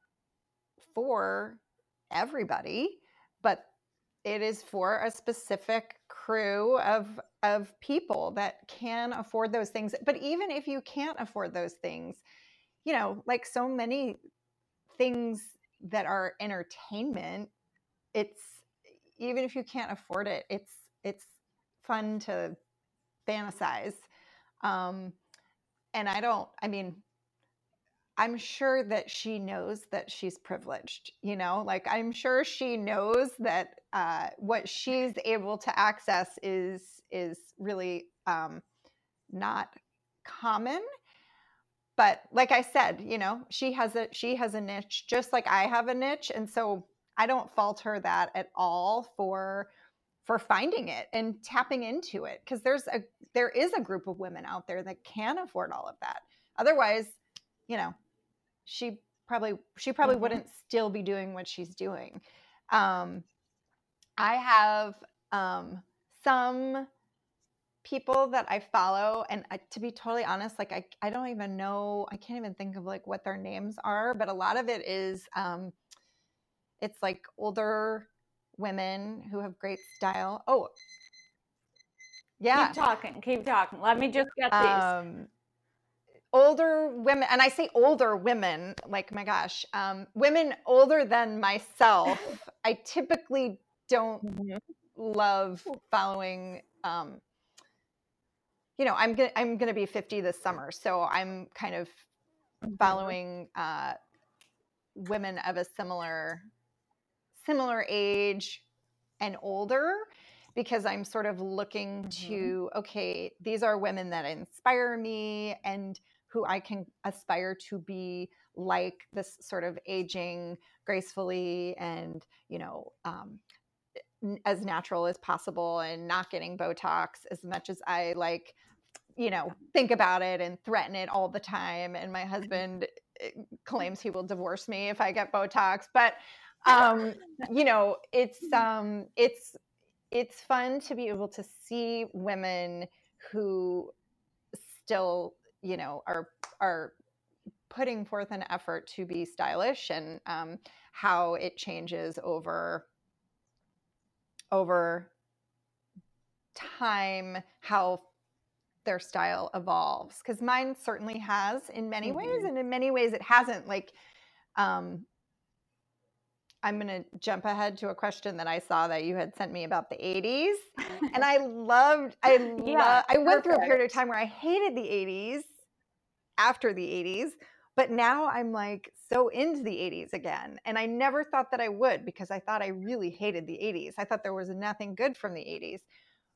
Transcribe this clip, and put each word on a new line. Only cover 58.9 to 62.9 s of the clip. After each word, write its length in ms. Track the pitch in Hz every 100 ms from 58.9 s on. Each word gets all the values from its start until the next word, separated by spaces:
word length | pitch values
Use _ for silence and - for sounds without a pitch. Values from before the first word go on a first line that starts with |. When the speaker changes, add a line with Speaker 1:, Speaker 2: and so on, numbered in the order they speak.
| 208 _ _ -
Speaker 1:
probably, 260 | 240 220 202 _ -
she 160 | -
probably 220 | 269 277 247
Speaker 2:
Mm-hmm. 60 |
Speaker 1:
wouldn't 280 | 226 - -
still 400 | - - 233 214
be 120 | 202
doing 300 | 190 196 190
what 140 | 185 180
she's 280 | - 170 180
doing. 460 | 190 180 - 196 - _ _ _ -
Um, 520 | 214 196